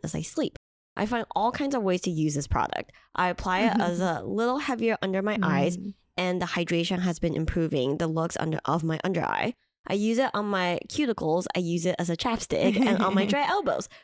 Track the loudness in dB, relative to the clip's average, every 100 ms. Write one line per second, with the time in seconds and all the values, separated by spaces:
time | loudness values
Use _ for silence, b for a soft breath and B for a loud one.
0 | -6 -6 -4 -4 -4 -6 _ _ _ -4
1 | -2 -2 -2 0 0 0 0 0 2 2
2 | 0 0 0 0 0 0 0 -2 -8 -16
3 | b -2 0 0 0 2 4 2 2 0
4 | 0 -2 -2 -2 0 0 -2 0 0 0
5 | 0 0 0 0 2 2 2 0 -8 -12
6 | _ -4 -2 0 -2 -2 0 0 0 0
7 | 0 0 0 0 0 0 0 2 0 0
8 | 0 0 -2 -2 -2 -2 0 0 0 -2
9 | -2 0 0 0 -2 -6 _ _ -4 0
10 | 2 2 0 0 0 0 0 -2 -4 -2
11 | 0 0 0 0 0 -2 0 0 0 0
12 | -2 -2 -2 -2 -2 2 4 4 4 4
13 | 2 2 2 2 2 0 0 -2 -4 B